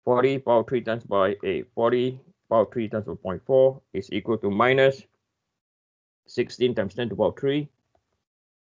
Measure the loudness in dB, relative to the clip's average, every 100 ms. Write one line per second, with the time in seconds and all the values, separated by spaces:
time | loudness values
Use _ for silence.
0 | 0 2 2 0 2 2 2 -2 -4 -6
1 | -2 0 0 0 -4 -4 -6 -2 0 2
2 | 0 -4 -14 _ _ 2 2 -2 -6 -6
3 | -8 -8 -8 -8 0 4 4 2 -8 -10
4 | -6 -6 -4 -4 -2 0 2 4 2 0
5 | -8 _ _ _ _ _ _ _ _ _
6 | _ _ _ -6 -6 0 0 0 -4 -6
7 | -6 0 -2 0 -2 -2 -6 _ _ _
8 | _ _ _ _ _ _ _